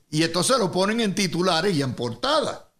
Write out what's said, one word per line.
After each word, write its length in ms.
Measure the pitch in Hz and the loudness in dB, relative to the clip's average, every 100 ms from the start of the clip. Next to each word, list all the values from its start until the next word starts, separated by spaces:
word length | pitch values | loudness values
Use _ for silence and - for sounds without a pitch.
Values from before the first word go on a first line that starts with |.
| _ | _
y 120 | 151 | 0
entonces 360 | 165 175 170 262 | 0 0 2 2
lo 120 | 185 | 2
ponen 300 | 180 196 233 | 0 0 0
en 140 | 214 | 0
titulares 600 | 185 185 165 185 160 202 | 0 -2 0 2 2 2
y 80 | 151 | 0
en 120 | 135 | -2
portada. 800 | 110 120 110 262 302 226 - - _ | -2 -6 -4 0 0 0 -8 -14 _